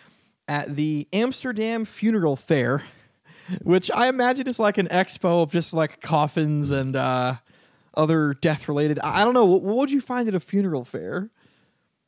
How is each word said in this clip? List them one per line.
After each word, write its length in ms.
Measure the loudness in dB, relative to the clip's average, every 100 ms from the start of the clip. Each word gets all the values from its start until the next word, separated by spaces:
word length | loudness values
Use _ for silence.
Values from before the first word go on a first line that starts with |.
| _ _ _ _ -6
at 280 | -6 -4 -4
the 320 | -2 -2 -4
Amsterdam 720 | -2 -2 -2 -6 -4 -4 -4 -8
Funeral 500 | -2 0 2 2 0
Fair, 480 | 0 2 2 0 -4 -18 _ _ _ -20 -10 -6
which 300 | 2 2 2
I 160 | 0 0
imagine 400 | 2 0 0 -2
is, 120 | 0
like, 200 | 0 2
an 80 | 0
expo 560 | 0 0 -2 0 2
of 80 | 2
just, 220 | 0 -2
like, 280 | -2 -2 -4
coffins 680 | -2 0 0 0 -2 0 0
and, 240 | -2 -2 -2
uh, 400 | -2 0 -2 -4 _ _ _ _ _ -2
other 380 | 2 2 0 0
death-related. 640 | 0 -2 -2 -2 0 -2
I, 220 | -2 0
I 20 | 2
don't 80 |
know. 120 | 4 6
What, 160 | 4
what 120 | 2 0
would 140 | 0
you 80 | 0
find 280 | -2 -4 -2
at 80 | -2
a 40 |
funeral 460 | -2 -2 0 -2 -6
fair? 440 | -10 -6 -6 -8 _ _ _ _ _ _ _